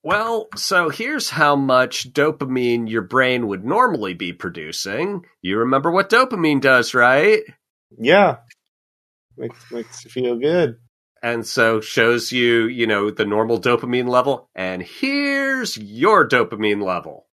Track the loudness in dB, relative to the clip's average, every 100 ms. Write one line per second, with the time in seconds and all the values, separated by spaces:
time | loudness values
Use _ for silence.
0 | 0 -2 0 -4 -6 -10 0 2 0 -4
1 | -6 -4 -4 0 2 2 4 2 2 -4
2 | -6 0 0 -2 -4 -2 0 0 -2 -4
3 | 0 0 2 0 -2 -6 -2 0 2 0
4 | -4 -6 -8 -8 -10 -10 -12 -10 -6 -6
5 | -6 -8 _ _ -4 0 2 2 2 0
6 | 2 2 2 0 0 2 4 4 4 4
7 | 4 6 4 2 0 _ _ _ _ -4
8 | 4 6 6 2 _ _ _ _ _ _
9 | _ _ _ -14 -14 -14 -14 -14 -14 -18
10 | -12 -6 -4 -2 0 0 0 -4 _ _
11 | _ _ -6 -6 -4 0 2 2 -2 0
12 | 2 2 -2 0 2 2 0 -2 0 0
13 | -2 -2 -2 0 0 0 0 -2 0 -4
14 | 2 2 2 -4 _ -10 -8 -8 -12 -8
15 | -4 -2 -2 -2 -2 -4 -6 -10 -12 -2
16 | 2 4 4 2 0 -2 -2 -2 -2 -6
17 | -8 -20 _